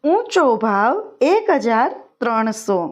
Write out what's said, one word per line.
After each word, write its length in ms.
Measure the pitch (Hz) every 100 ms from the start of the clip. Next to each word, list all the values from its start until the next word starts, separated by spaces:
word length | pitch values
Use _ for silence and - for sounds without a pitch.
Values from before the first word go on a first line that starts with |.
ઊંચો 520 | 294 392 480 381 285 220
ભાવ 380 | 226 202 220 381 - -
એક 300 | 277 415 440
હજાર 400 | 302 226 226 285 508 - _
ત્રણસો. 600 | 233 226 220 214 - 190 165